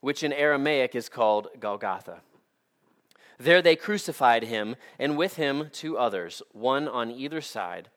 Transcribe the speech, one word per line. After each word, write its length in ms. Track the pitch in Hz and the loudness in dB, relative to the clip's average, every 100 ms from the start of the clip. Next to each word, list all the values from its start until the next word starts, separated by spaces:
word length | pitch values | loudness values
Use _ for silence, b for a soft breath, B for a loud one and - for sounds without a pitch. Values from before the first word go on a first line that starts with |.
which 220 | 131 143 | -2 -2
in 100 | 151 | -2
Aramaic 600 | 143 147 143 143 147 127 120 | 2 2 2 2 2 0 -2
is 120 | 117 | -8
called 420 | - 110 104 104 - | 0 2 2 0 -10
Golgotha. 600 | 107 101 104 92 90 85 _ _ _ _ _ _ _ _ _ b b b | -8 -6 -4 -6 -10 -20 _ _ _ _ _ _ _ _ _ b b b
There 240 | 123 180 | 4 6
they 140 | 170 160 | 8 4
crucified 720 | - 208 - - 131 117 113 | 2 -4 -4 2 4 4 2
him, 300 | 113 107 120 B B | -4 -4 -8 B B
and 200 | 139 147 | -4 0
with 180 | 170 - | -2 0
him 340 | 147 139 151 | -2 -2 -6
two 280 | - 156 156 | -10 -8 -2
others, 420 | 120 98 87 - - | -2 -2 -8 -12 -18
one 360 | - 120 135 147 | -4 0 0 -2
on 240 | 123 117 | -4 -6
either 300 | 120 139 156 | -6 -8 -8
side 480 | 147 117 90 87 87 | -10 -8 -8 -8 -14